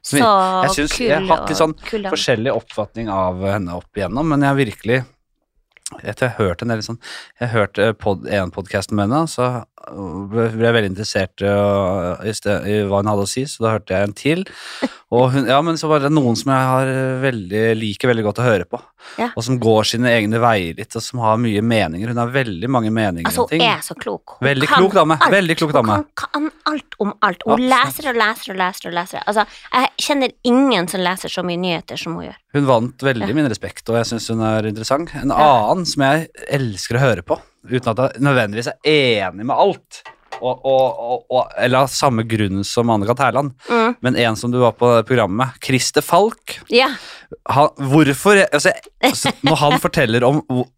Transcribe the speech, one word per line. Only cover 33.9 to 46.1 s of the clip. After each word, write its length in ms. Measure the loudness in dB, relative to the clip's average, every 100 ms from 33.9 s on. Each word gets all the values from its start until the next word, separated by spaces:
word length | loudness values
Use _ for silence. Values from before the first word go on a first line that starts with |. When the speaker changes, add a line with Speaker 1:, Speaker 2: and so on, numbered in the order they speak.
| -2
Speaker 2:
jeg 80 | 0
synes 180 | -6 -4
hun 140 | -2
er 240 | 0 0 -2
interessant. 480 | -6 -2 -2 -2 -6
En 140 | -2
Speaker 1:
Ja. 80 | 4
Speaker 2:
annen 360 | 6 6 4 0
som 200 | -2 0
jeg 260 | 2 2 -2 -14 -4
elsker 480 | -2 -2 -6 -4 2
å 80 |
høre 180 | 2 0
på, 140 | -2 -6 -6 _
uten 280 | -6 -2 -2
at 60 | 0
jeg 220 | -2 2
nødvendigvis 440 | 4 4 2 -4 -6
er 580 | -2 2 4 4 2 -2
enig 160 | -6 -4
med 100 | 2
alt, 480 | 2 0 _ -20 -20 _ _
og, 280 | -6 -6 -2
og, 360 | 0 2 2 0
og, 260 | -6 -6 _
og, 220 | -2 -2 0
eller 200 | 2 2
av 80 | 2
samme 360 | 2 0 0
grunn 400 | -2 -2 0 -2
som 260 | -2 0 2
Anne-Kat. 300 | 2 0 2
Hærland, 320 | 2 0 -4 -8 -4
Speaker 1:
Mm. 260 | 0 0 0
Speaker 2:
men 140 | -2 2
en 200 | 0 0
som 160 | -2
du 60 | 2
var 140 | 2
på 160 | 4 4 4
programmet 340 | 2 0 0 0
med, 220 | -4 -6
Christer 400 | -2 -2 0 -2
Falk. 580 | 4